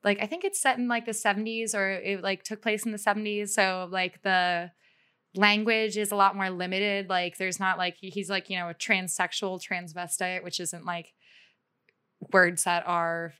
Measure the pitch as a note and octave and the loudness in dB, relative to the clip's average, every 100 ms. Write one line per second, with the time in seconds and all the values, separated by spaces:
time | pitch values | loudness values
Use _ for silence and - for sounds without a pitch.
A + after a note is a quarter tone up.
0 | G3+ G3+ G#3 E4 G4 G4 C#4+ A#3+ B3 A#3 | 0 0 -2 -4 -4 0 0 0 0 -2
1 | A#3 G#3+ A3 G3 A3 A3+ A3+ G#3+ G3 F#3+ | -2 -2 0 0 -2 -4 -2 0 0 -2
2 | - G3 F#3+ F#3+ - G#3+ A3+ G#3+ A3+ G#3 | -4 -2 -2 -4 -6 -6 -2 -2 -2 -2
3 | G#3+ G#3 G#3+ G#3 G#3 - F#3+ F#3 F3+ F#3 | 0 0 0 -4 -2 2 2 2 -2 -2
4 | F#3 - G3 F#3 F3+ F3 F3 _ _ _ | -2 -2 2 4 4 0 -4 _ _ _
5 | _ _ _ F#3 G#3 G#3 G#3+ A3 A3 G3+ | _ _ _ 4 6 6 4 2 2 0
6 | G#3 G3+ G3 G3 F#3+ F#3 F3+ F#3+ G#3 G3+ | -2 4 4 4 -2 -2 -2 0 0 0
7 | F#3+ F#3 F3+ - F#3 F3 F#3+ F3+ F3+ E3+ | 0 0 0 -2 -4 0 0 2 -2 -4
8 | F#3+ F3+ F3+ F#3+ - F#3 F3 E3+ - G3 | -10 -8 -2 -4 -2 -6 -6 -6 0 0
9 | F#3 - F3+ - G3 F#3 - F3+ F3 D#3+ | 2 -2 -2 0 -4 -6 -6 -6 -6 -10
10 | F3 - F3+ F#3 F3 - F3 F3 D#3+ F3 | -6 -2 -2 -4 -6 -6 -6 -6 -6 -6
11 | E3 _ _ - _ _ _ _ _ _ | -8 _ _ -20 _ _ _ _ _ _
12 | _ _ - F#3+ F3+ F3 - F3 - E3+ | _ _ 2 6 6 4 0 0 0 0
13 | E3+ E3 E3 - | 0 -2 -6 -14